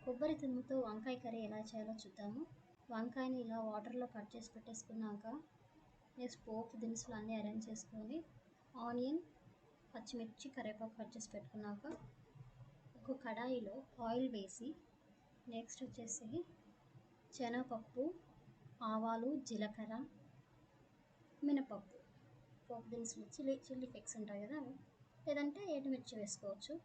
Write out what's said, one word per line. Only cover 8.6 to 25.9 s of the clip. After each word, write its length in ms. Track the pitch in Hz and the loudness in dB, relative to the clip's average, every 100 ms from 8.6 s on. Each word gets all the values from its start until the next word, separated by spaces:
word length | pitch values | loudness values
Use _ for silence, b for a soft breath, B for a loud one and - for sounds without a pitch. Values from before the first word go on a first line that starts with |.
| - 254 233 | -14 -4 0
ఆనియన్, 320 | 240 247 320 349 - - - - - - | 4 4 4 0 -14 -20 -20 -20 -20 -10
పచ్చిమిర్చి, 560 | 240 220 240 226 226 277 262 | -8 -4 -2 -2 -4 -6 -2
కరివేపాకు 380 | 220 214 220 220 | -4 -2 -6 -4
కట్ 120 | 214 233 | -6 -6
చేసి 140 | 208 | -6
పెట్టుకున్నాక 500 | - - 214 208 208 277 359 - - - - - - - - - - | -6 -6 -4 -2 -2 -4 -6 -8 -14 -18 -14 -14 -12 -14 -14 -18 -12
ఒక 180 | - 269 247 | 0 0 2
కడాయిలో 500 | 214 247 247 202 269 269 - 226 | 0 4 4 2 -4 -8 -2 4
ఆయిల్ 200 | 240 262 226 | 6 6 4
వేసి 320 | 190 - 233 320 - - - - - - - 226 | -2 -4 -4 -6 -10 -20 -20 -20 -20 -16 -6 -4
నెక్స్ట్ 280 | 233 - 254 | -4 -4 -6
వచ్చేసి 420 | - 226 - 220 294 339 - - - - - - - - - | -4 -2 -2 0 0 0 -6 -18 -20 -18 -18 -18 -20 -16 0
శనగపప్పు, 680 | 240 240 262 233 220 247 294 359 - - - - - - 226 | 2 2 2 -2 -2 2 2 2 -10 -18 -18 -16 -16 -2 2
ఆవాలు, 400 | 220 226 226 247 294 - | 4 6 6 4 2 2
జీలకర్ర, 480 | 220 208 214 214 226 294 - - - - - - - - - - - - - 285 | 2 2 0 -2 -2 -2 -6 -16 -18 -20 -20 -20 -20 -20 -20 -20 -20 -20 2 6
మినపప్పు, 500 | 285 262 202 - - - - - - - - - | 6 6 -2 -6 -16 -18 -20 -20 -20 -20 -20 -8
పోపు 180 | 233 226 233 | -6 -4 -4
దినుసులు, 320 | 226 - 208 - | -2 -4 -8 -2
చిల్లీ, 220 | 269 269 - | 2 2 0
చిల్లీ 220 | 254 254 | -4 -4
ఫ్లేక్స్ 260 | 214 - 226 | -6 -6 -4
ఉంటాయి 200 | 202 202 208 | -2 -2 -2
కదా, 140 | 302 254 269 - - - - - | -2 -4 -8 -12 -20 -20 -8 0
లేదంటే 340 | 285 294 294 403 294 | 4 2 0 0 2
ఎండుమిర్చి 400 | 277 | 4